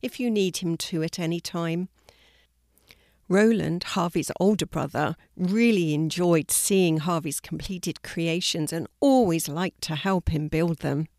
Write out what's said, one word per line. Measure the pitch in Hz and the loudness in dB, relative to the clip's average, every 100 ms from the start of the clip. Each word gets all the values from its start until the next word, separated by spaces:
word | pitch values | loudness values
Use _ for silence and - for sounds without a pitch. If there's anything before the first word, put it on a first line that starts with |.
if | 254 - | -8 -4
you | 247 | 0
need | 214 190 170 | 2 2 0
him | 175 165 - | -2 -2 -4
to | 165 | -4
at | 160 - | -4 -4
any | 165 170 | -4 -4
time." | - 175 170 165 185 _ _ _ _ _ _ _ _ _ _ - _ _ _ | -4 -4 -2 -2 -4 _ _ _ _ _ _ _ _ _ _ -20 _ _ _
Roland, | 190 214 226 156 170 | 4 6 4 0 -4
Harvey's | - - 175 170 - - | -4 -2 -2 -2 -4 0
older | 190 214 | 2 2
brother, | - 165 143 - 147 - _ - | -2 -4 -4 -2 -2 -4 _ -4
really | 180 208 233 214 165 | 0 2 4 4 2
enjoyed | 151 160 160 175 165 - | 0 -2 0 2 2 2
seeing | - - 196 180 160 | -2 2 4 4 2
Harvey's | 156 170 151 143 | 0 -2 -2 -8
completed | - 160 143 185 175 151 | -8 -10 -8 -8 -6 -8
creations | - - 165 165 180 180 151 | -10 -4 -2 0 -2 -2 -4
and | 165 - _ | -4 -8 _
always | 285 262 220 165 156 | 4 6 4 2 -2
liked | 147 185 - | -4 -4 -6
to | - 156 | -8 -4
help | 196 190 - | 0 0 0
him | 160 151 | -2 -2
build | 156 170 165 | 0 0 0
them. | 151 139 160 | -2 -2 -4